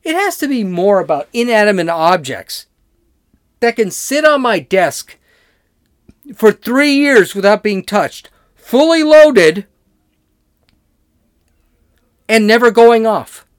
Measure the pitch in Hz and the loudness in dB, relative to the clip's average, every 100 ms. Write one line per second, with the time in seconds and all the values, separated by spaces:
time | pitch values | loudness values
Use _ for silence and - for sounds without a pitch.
0 | 320 330 403 - 285 254 196 175 196 196 | -6 -4 -4 -6 -6 -4 -4 -2 0 0
1 | 165 147 - 233 240 220 208 190 165 170 | -2 -6 -4 -6 -2 0 0 0 -4 -2
2 | 165 180 131 104 - - - _ _ _ | 0 -2 -4 -14 -14 -18 -18 _ _ _
3 | _ _ _ _ _ _ 233 233 202 - | _ _ _ _ _ _ -4 -2 -4 -6
4 | - 285 311 294 247 196 131 190 165 - | -6 0 0 0 -2 -4 -2 -2 -2 -4
5 | - - _ _ _ _ _ _ _ _ | -18 -20 _ _ _ _ _ _ _ _
6 | - _ 294 208 220 202 - 254 294 277 | -20 _ -20 0 0 0 -4 -2 0 0
7 | 285 247 170 202 196 208 214 190 - 202 | 2 2 0 -2 0 0 -2 -6 -4 -4
8 | 147 - _ _ _ _ - 247 311 330 | -4 -10 _ _ _ _ -2 0 2 2
9 | 302 311 302 233 165 190 - _ _ _ | 4 6 6 6 2 0 -14 _ _ _
10 | _ _ _ _ _ _ _ _ _ _ | _ _ _ _ _ _ _ _ _ _
11 | _ _ _ _ _ _ _ _ _ _ | _ _ _ _ _ _ _ _ _ _
12 | _ _ - 220 208 226 233 214 233 233 | _ _ -4 -2 2 2 2 4 4 4
13 | 220 196 113 - _ | 0 -4 -8 -20 _